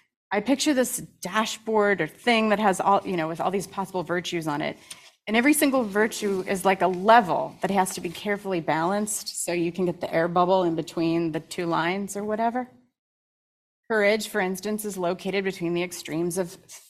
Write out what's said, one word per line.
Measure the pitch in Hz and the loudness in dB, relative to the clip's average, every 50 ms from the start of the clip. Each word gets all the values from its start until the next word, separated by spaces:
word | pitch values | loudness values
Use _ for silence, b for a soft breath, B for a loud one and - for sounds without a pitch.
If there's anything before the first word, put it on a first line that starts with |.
| b b _ _ _ _ | b b _ _ _ _
I | - 208 | -4 -2
picture | 208 220 277 269 - 302 294 | 0 0 0 2 2 2 2
this | 247 254 247 - - 151 - - _ | 2 0 0 -2 -6 -10 -12 -16 _
dashboard | - 180 180 220 220 220 - - - - 220 214 208 202 202 180 | -12 -4 -2 -2 -2 -2 -4 -8 -4 0 2 4 4 4 4 2
or | 165 151 | 0 -4
thing | - - - 247 240 220 220 220 | -4 -4 0 2 2 4 4 2
that | 208 196 | 2 4
has | 214 208 185 - | 4 4 2 4
all, | - 196 202 196 - | 4 4 4 4 2
you | 196 190 175 | 0 -2 -2
know, | 160 160 | -2 -2
with | 165 160 | -4 -2
all | - 180 | -2 -2
these | 185 202 185 196 | -2 -2 -4 -6
possible | - - 190 175 - 185 175 | -6 -8 -8 -4 -4 -6 -2
virtues | 147 170 180 170 - - 170 160 156 | -2 -2 -2 -2 -4 -4 -4 -2 -2
on | 147 147 | -2 -2
it. | 151 147 - B B B B B B B B B _ - | -2 -4 -6 B B B B B B B B B _ 0
And | 208 | 2
every | 226 240 285 | 4 4 4
single | 302 294 311 285 254 269 240 | 4 4 4 2 2 2 0
virtue | 208 190 208 214 214 214 - 214 202 196 185 185 - | 0 2 2 2 2 0 -2 -2 -2 -2 -2 -2 -2
is | 196 185 175 | -4 0 2
like | 196 190 190 | 2 2 4
a | 180 175 | 2 0
level | 185 180 185 208 220 240 220 170 151 - 143 151 - - | 0 2 6 6 8 8 6 4 0 -2 -2 -4 -4 -4
that | - 170 | -4 0
has | 196 202 185 185 - | 2 2 0 0 -2
to | - | -6
be | 180 180 | -8 -8
carefully | 165 - - 214 202 202 202 196 190 170 | -10 -6 -4 -4 -4 -4 -2 -4 -4 -2
balanced | 156 160 147 156 165 175 196 208 208 208 - - - - - - - | -2 0 0 0 0 0 0 -2 -2 -4 -4 -6 -8 -8 -8 -6 -6
so | - | -4
you | 175 175 170 170 170 | -2 -2 -2 -2 -2
can | - 185 | 0 -2
get | 175 170 175 | -2 -2 -4
the | - - - | -6 -2 0
air | 165 165 175 | 0 0 2
bubble | 175 180 180 175 190 190 185 | 2 2 2 4 4 4 4
in | 175 165 | 2 0
between | 160 160 - - - 165 165 165 170 170 165 151 | -2 -4 -6 -4 -2 0 0 0 0 0 -2 -4
the | 165 | -6
two | 156 - - - 180 | -8 -8 -8 -6 -4
lines | 170 165 156 160 170 185 196 202 196 - | -2 0 0 0 0 -2 -2 -6 -6 -8
or | 202 202 | -8 -4
whatever. | 214 214 214 226 233 226 254 247 247 - _ _ _ _ _ _ _ _ _ _ _ _ _ _ _ _ _ _ _ _ _ _ - | -4 -2 -2 -2 -2 -2 -2 -6 -6 -12 _ _ _ _ _ _ _ _ _ _ _ _ _ _ _ _ _ _ _ _ _ _ -2
Courage, | 226 220 208 202 214 220 208 - | 0 4 4 4 4 2 -2 -4
for | - 214 | -2 -2
instance, | 190 185 190 185 - 208 214 214 214 | -2 -2 -4 -4 -4 -6 -6 -4 -6
is | 208 190 185 | -8 -6 -4
located | 180 170 185 180 - 196 185 202 196 | -2 -2 -2 -2 -4 -4 -4 -2 -2
between | 190 185 - 175 170 175 | -2 -4 -4 -4 -2 -2
the | 170 175 | -2 -2
extremes | 180 175 - - - 147 160 170 175 165 185 | -4 -6 -10 -10 -6 -4 -2 -2 -2 -2 -2
of | 185 170 - - - - - - - | -4 -4 -6 -14 -20 -20 -20 -20 -20